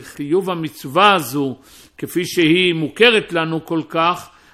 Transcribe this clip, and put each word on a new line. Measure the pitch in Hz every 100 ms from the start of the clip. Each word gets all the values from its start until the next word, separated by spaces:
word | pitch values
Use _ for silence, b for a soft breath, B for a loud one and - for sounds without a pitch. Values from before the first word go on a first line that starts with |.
חיוב | - - 143 180 185
המצווה | 170 156 - 143 151 208
הזו, | 190 127 143 139 - B B B -
כפי | - 170 180
שהיא | - 156 175 180
מוכרת | 165 147 - 233 220 -
לנו | 165 160 160 -
כל | 165 156
כך, | 165 165 175 - b b